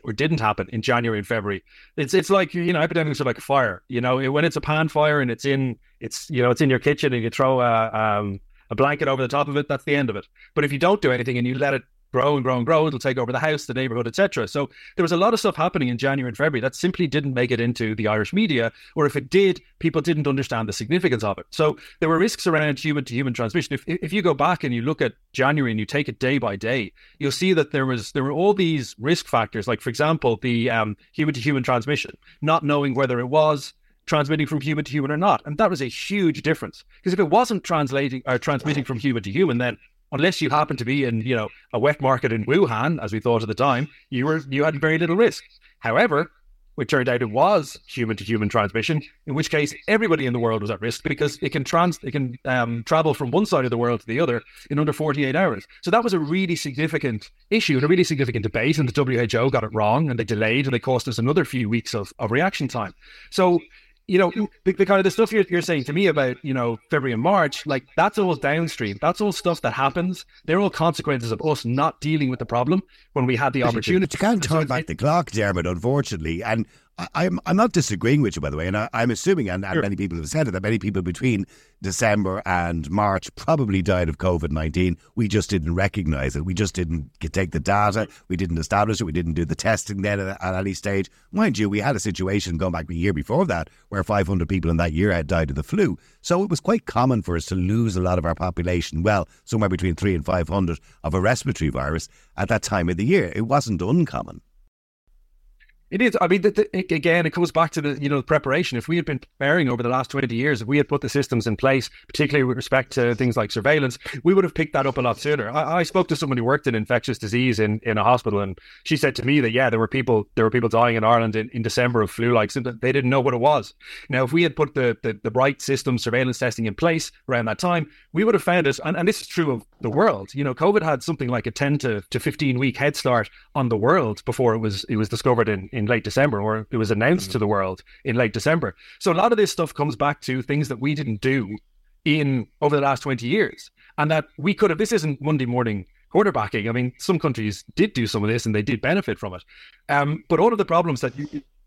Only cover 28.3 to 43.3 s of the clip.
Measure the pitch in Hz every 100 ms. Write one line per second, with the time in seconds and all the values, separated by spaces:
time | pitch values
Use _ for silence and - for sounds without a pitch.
28.3 | 147 196 202 170 151 117 - 127 - -
29.3 | 120 110 110 113 113 131 113 151 165 127
30.3 | 110 127 117 120 113 107 101 _ - 151
31.3 | 131 135 139 127 123 113 147 - - _
32.3 | - 151 160 147 147 143 127 131 123 127
33.3 | 151 151 147 - - _ _ - 151 143
34.3 | 160 143 151 139 151 147 147 135 151 196
35.3 | 127 - 147 214 160 127 - - 202 170
36.3 | - 151 160 98 - - _ 185 185 160
37.3 | 208 247 202 - 165 139 139 139 131 127
38.3 | 127 - 135 151 143 131 120 139 117 98
39.3 | 127 175 120 123 - _ _ - 135 175
40.3 | - 147 151 151 135 120 139 127 113 123
41.3 | 120 107 - _ 117 139 147 135 127 127
42.3 | 113 104 165 160 110 143 156 104 110 120